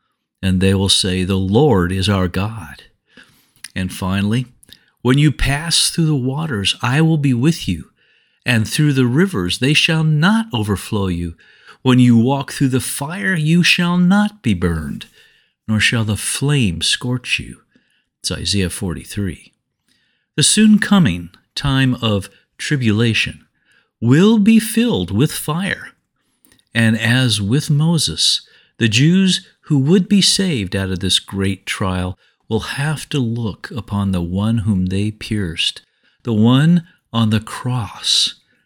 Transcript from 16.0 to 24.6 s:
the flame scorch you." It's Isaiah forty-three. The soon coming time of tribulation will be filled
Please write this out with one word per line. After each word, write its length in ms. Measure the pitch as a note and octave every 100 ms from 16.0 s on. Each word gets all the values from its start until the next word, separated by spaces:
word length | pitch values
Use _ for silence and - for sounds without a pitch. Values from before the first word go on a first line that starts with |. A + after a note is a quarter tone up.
the 120 | G#2+ G#2
flame 680 | - - C#3 D3 G#2+ E2
scorch 560 | - - B2 B2 - -
you." 240 | - - _ _ _ _ _ _
It's 120 | -
Isaiah 380 | D#2+ F2 G2+ F2+
forty-three. 840 | - F#2+ D#2 - - G2 - - _ _ _ _ _ _ _ _
The 80 | -
soon 360 | D3 - G#3+ G#3
coming 520 | - G3+ C3+ F2 E2+ _ _
time 400 | - C#3 C3+ C3 B2
of 340 | A2+ G2+ - _ _ -
tribulation 840 | - D3 A#2 G#2 A#2 A2 - - _ _ _ _ _ _
will 380 | A2+ C#3 G3+ A3+
be 200 | G3+
filled 520 | A3+